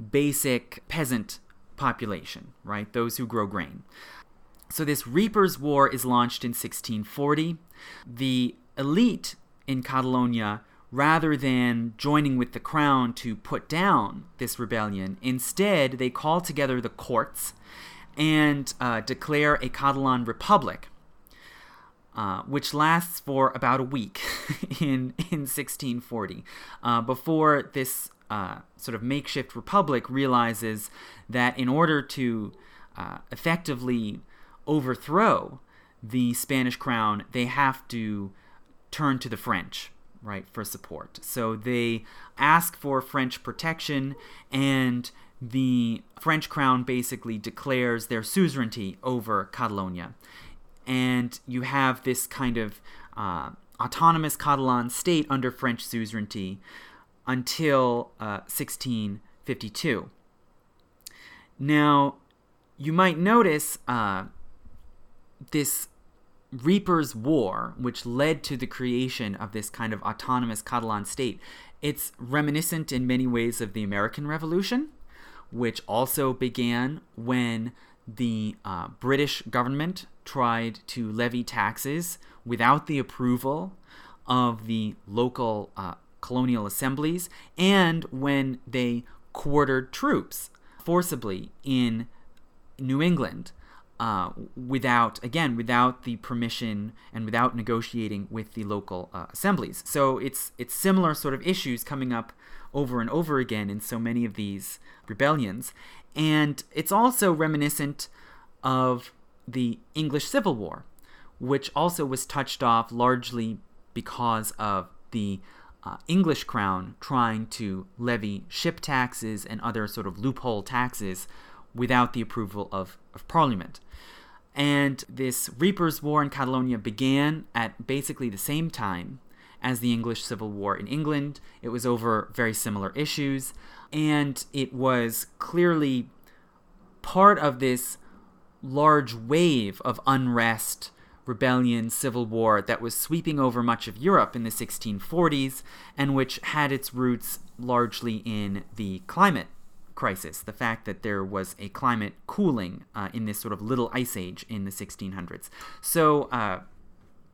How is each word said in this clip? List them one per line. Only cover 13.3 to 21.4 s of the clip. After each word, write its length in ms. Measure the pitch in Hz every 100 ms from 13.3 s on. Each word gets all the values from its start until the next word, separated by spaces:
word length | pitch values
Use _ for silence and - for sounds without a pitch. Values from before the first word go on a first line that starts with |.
| 104
put 320 | - 135 -
down 560 | 156 196 156 101 - - -
this 200 | 120 -
rebellion, 580 | 113 117 107 98 95 95
instead 720 | 127 127 - - 202 185 131
they 180 | 127 127
call 300 | - 151 170
together 400 | 175 147 139 127
the 80 | 117
courts 640 | - - 120 - - - - - - - - - -
and, 580 | 156 156 151 143 135 -
uh, 200 | 123 113
declare 540 | 104 127 - 147 147
a 140 | 147 127
Catalan 560 | - 139 135 135 127
republic, 640 | 117 110 - 202 113 - - - - - - -